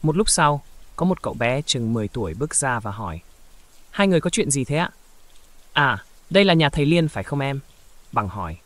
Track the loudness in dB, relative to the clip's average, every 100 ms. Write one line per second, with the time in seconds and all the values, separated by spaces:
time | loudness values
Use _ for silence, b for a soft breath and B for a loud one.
0 | 2 2 2 4 4 2 -6 -20 -16 -4
1 | -2 0 -4 -2 0 0 -2 -2 -2 -2
2 | -2 -4 -6 -4 -4 -2 -2 -2 -4 -8
3 | -10 -10 -16 -20 -20 -20 -20 -20 -16 0
4 | 4 4 2 -2 -2 -2 -2 -2 -2 -8
5 | -20 -20 -20 -20 -20 -20 -6 0 2 0
6 | -8 -20 0 2 6 4 4 2 2 4
7 | 2 -4 -6 -4 -4 -6 -10 -20 -20 -20
8 | -8 -6 -4 -6 -8 -10